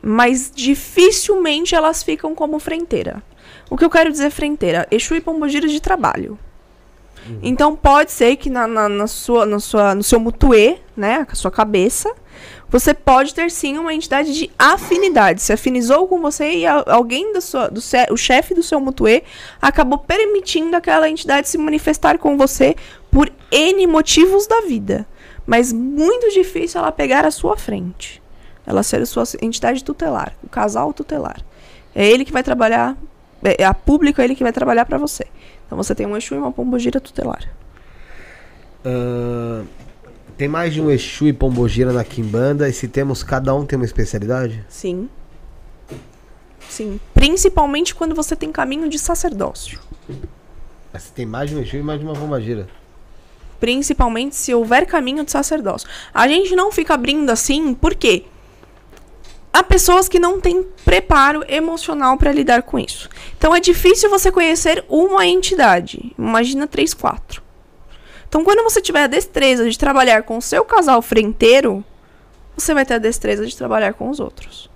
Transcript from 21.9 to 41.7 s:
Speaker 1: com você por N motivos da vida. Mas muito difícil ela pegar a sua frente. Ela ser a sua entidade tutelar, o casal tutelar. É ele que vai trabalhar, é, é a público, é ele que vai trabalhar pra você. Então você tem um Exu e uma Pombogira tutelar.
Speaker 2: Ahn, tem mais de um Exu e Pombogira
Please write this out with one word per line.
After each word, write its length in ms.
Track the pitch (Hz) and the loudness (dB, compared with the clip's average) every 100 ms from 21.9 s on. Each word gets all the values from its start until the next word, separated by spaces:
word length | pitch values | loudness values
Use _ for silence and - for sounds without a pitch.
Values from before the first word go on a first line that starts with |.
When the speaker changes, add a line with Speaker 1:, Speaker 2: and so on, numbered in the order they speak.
| 302 - 330 | 2 2 2
Speaker 1:
com 220 | 294 285 | 0 2
você 360 | 269 - 269 339 - - - | 2 4 2 2 -8 -20 2
por 200 | 269 294 - - | 4 4 -2 -2
N 340 | - 320 392 349 | 2 4 4 4
motivos 600 | 311 311 - 359 392 415 | 4 4 4 6 4 2
da 160 | 453 | 0
vida. 440 | 392 226 196 202 214 - - - - | 0 -4 -4 -6 -6 -16 -20 -14 0
Mas 260 | 233 247 | 2 2
muito 580 | 226 262 285 320 494 466 | -2 -4 0 2 2 2
difícil 500 | 392 370 339 339 349 | 2 0 -2 -6 -2
ela 100 | 320 | -4
pegar 320 | 311 262 269 311 | -2 2 2 2
a 40 | |
sua 260 | 302 - 415 | 0 -4 -4
frente. 680 | - 202 180 - - - - - - - - | -6 -8 -8 -12 -18 -20 -20 -20 -20 -18 -4
Ela 160 | - | -2
ser 200 | 208 - | 0 -2
a 40 | 240 | -2
sua 180 | 240 240 - | -4 -4 -4
entidade 400 | 226 226 226 262 | -8 -2 -2 -2
tutelar, 500 | 277 294 330 240 143 - | -6 -6 -4 -4 -6 -12
o 60 | - | -12
casal 440 | - 208 214 294 | -4 -4 -2 -6
tutelar. 480 | - 294 302 - - - - - - - | -6 -8 -8 -8 -12 -18 -20 -20 -20 -12
É 120 | - 202 | 0 4
ele 160 | 247 | 4
que 80 | 269 | 2
vai 100 | 269 | -4
trabalhar, 540 | 254 247 220 233 240 269 - _ _ _ | -2 0 2 2 -2 -4 -14 _ _ _
é, 200 | 196 - | -2 2
é 20 | |
a 100 | 190 | 2
público, 460 | 190 - 294 285 285 | 2 2 2 2 2
é 40 | |
ele 120 | 247 269 | 0 0
que 80 | |
vai 80 | 240 | -2
trabalhar 320 | 247 254 233 | -2 0 0
pra 120 | 240 277 | 0 -2
você. 280 | 294 - - - - - - | -6 -8 -14 -16 -20 -20 -12
Então 100 | - | -8
você 160 | 202 | -6
tem 120 | 208 202 | -4 -4
um 100 | 214 | -6
Exu 180 | - | -8
e 40 | 277 | -6
uma 140 | 269 | -6
Pombogira 480 | 262 247 247 240 262 | -6 -4 -2 -2 -4
tutelar. 480 | 262 - - - - - - - - - - - - - - - - - | -8 -10 -8 -8 -12 -14 -20 -20 -20 -20 -20 -20 -20 -20 -20 -20 -20 -12
Speaker 2:
Ahn, 800 | 127 123 123 120 120 120 117 113 101 - - - - - - - | -6 -4 -4 -4 -6 -6 -8 -10 -12 -18 -20 -20 -20 -20 -20 -6
tem 100 | 139 | -4
mais 260 | 160 170 | -2 -4
de 80 | 151 | -2
um 100 | 156 | 0
Exu 360 | 135 - - 151 | 0 -2 0 0
e 60 | |
Pombogira 600 | 127 135 123 117 | 2 0 2 0